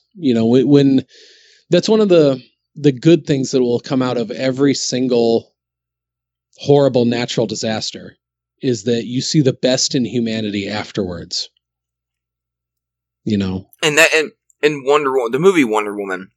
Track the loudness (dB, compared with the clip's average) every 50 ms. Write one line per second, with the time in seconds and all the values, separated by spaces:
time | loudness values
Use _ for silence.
0 | _ _ _ -4 -2 0 0 2 2 2 4 4 4 4 4 4 6 4 4 2
1 | 0 _ _ -20 -20 -20 _ _ _ _ _ _ _ -2 -2 0 2 2 2 2
2 | 4 4 4 4 4 4 2 -2 -6 _ _ _ _ _ _ -2 0 0 0 2
3 | 4 4 4 4 2 0 -2 -2 -2 -2 0 0 0 0 0 -2 -4 -4 -2 -2
4 | -2 -2 -2 -4 -4 -6 -6 -4 -4 -4 0 2 2 2 2 0 -2 -6 -4 -4
5 | -2 -2 0 0 2 2 2 0 -2 _ _ _ _ _ _ _ _ _ _ _
6 | _ _ _ _ _ _ _ _ _ _ _ -6 0 2 4 4 4 2 2 2
7 | 0 0 0 -2 -4 -4 -4 -4 -4 -4 -4 -6 -6 -6 -6 -6 -6 -10 -12 -14
8 | -16 -20 -20 _ _ _ _ _ _ _ _ _ -4 -4 -4 -4 -2 -4 -4 -4
9 | -4 -6 -6 -6 -4 -2 0 2 2 2 0 0 0 0 0 0 -2 -2 -2 -2
10 | -4 -2 -2 -2 -2 -2 -2 -4 -4 -4 -4 -4 -6 -6 -6 -8 -8 -8 -6 -6
11 | -6 -6 -6 -10 -12 -10 -10 -10 -10 -10 _ _ _ _ _ _ _ _ _ _
12 | _ _ _ _ _ _ _ _ _ _ _ _ _ _ _ _ _ _ _ _
13 | _ _ _ _ -6 -4 -2 -2 -2 -4 -6 -8 -10 _ _ _ -4 -2 2 2
14 | 2 4 2 2 0 -2 -6 _ _ _ _ _ -2 -2 0 -2 0 2 2 2
15 | 2 0 -2 -2 -2 -2 0 2 2 4 4 4 2 2 2 0 -2 -2 -4 -6
16 | -6 -6 -8 -8 -10 -14 _